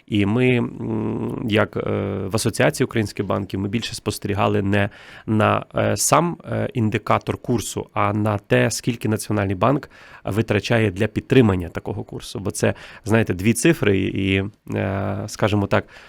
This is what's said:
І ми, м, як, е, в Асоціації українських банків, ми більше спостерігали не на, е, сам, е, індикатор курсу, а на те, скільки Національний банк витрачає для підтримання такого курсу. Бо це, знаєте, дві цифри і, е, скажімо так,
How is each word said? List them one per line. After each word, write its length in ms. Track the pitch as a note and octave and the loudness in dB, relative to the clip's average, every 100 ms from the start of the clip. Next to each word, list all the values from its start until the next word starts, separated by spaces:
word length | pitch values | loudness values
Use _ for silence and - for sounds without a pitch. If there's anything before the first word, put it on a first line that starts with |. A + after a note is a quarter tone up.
| - | -4
І 200 | G#2 G2 | 0 2
ми, 300 | A2+ B2+ B2 | 4 4 2
м, 880 | A#2+ - A#2 A2 A2 A2+ A#2 A#2+ A#2+ | 0 -6 -6 -4 -2 -4 -4 -6 0
як, 280 | G#2 G2+ - | 2 2 0
е, 40 | - G#2 G2+ G2 G2 | -2 -2 -2 -4 -2
в 100 | G#2+ | -2
Асоціації 480 | A#2 - C3+ - | -2 2 0 2
українських 420 | B2+ A#2 G#2 - F#2+ | -2 0 -4 -4 -2
банків, 340 | G2+ G2 G2 | -2 -2 -4
ми 80 | G2+ | -2
більше 260 | A2+ - | -4 -6
спостерігали 680 | - - - G2+ G2 G#2 G#2 | -8 -6 -6 -4 0 0 2
не 280 | G2 G2+ G2+ - - - - | 2 2 0 -4 -20 -14 -2
на, 400 | G#2+ G#2 G#2 G#2 | 2 4 2 -2
е, 220 | - G#2+ G#2 | -2 0 0
сам, 400 | - C#3+ E3+ - | 2 4 2 -2
е, 260 | - A2+ A2 | -6 -4 -4
індикатор 600 | B2+ G#2+ G#2+ - G#2+ - A2 | 0 0 0 0 0 0 -6
курсу, 500 | - A#2+ - - G2+ | -2 -2 -2 -8 -8
а 200 | - G#2 | -2 0
на 260 | G#2 G#2+ G#2 | 0 0 -2
те, 320 | - B2+ A#2+ | 0 2 2
скільки 380 | - - A#2 A2+ | -2 -4 -4 -2
Національний 460 | G#2+ - G#2 G2+ | -2 -2 -2 0
банк 360 | F#2+ A2 D3 - - - - | 2 2 0 -4 -20 -20 -14
витрачає 680 | - G2+ A2+ G#2 - A#2 A2 | -6 -2 0 0 0 0 0
для 160 | F2+ G#2+ | 0 -2
підтримання 600 | - - B2+ A2+ F#2 E2+ | -2 2 6 6 4 -2
такого 360 | - - G2+ | -8 -8 -8
курсу. 360 | A2 - - A#2 | -10 -12 -12 -8
Бо 100 | G2+ | -6
це, 240 | - A2 G#2 - - | -2 -2 -2 -10 -12
знаєте, 300 | - A2+ G#2+ | 0 2 2
дві 180 | F#2 G2 | 0 2
цифри 460 | A#2 E3+ D#3+ G2+ G2 | 2 4 4 2 2
і, 460 | G2 G2+ G2 F#2+ G2 - - | 0 -2 0 0 0 -8 -8
е, 500 | G#2+ G2+ G2 G2+ G2+ G#2 | -4 -2 -2 -4 -6 -8
скажімо 400 | - A2 G#2 G2+ | -2 0 2 2
так, 180 | G#2 - - | 0 -2 -14